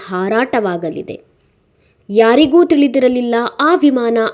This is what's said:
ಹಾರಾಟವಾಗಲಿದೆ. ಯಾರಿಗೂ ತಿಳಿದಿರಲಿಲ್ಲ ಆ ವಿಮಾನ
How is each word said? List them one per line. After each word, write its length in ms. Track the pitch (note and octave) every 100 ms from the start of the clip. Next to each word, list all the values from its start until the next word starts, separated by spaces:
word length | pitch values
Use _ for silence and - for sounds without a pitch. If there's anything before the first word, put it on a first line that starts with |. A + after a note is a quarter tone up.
| -
ಹಾರಾಟವಾಗಲಿದೆ. 1120 | F#3 G3 A3 B3 B3 G3+ E3+ E3 D#3 - - _ _ _ _ _ _ _ _ -
ಯಾರಿಗೂ 540 | G#3 A3+ C4 D4+ E4
ತಿಳಿದಿರಲಿಲ್ಲ 680 | F4 D4 C#4+ C4 B3+ B3 A#3+ A#3 A#3+ -
ಆ 140 | D4+
ವಿಮಾನ 440 | F4 C#4+ B3+ A#3 A3+ A3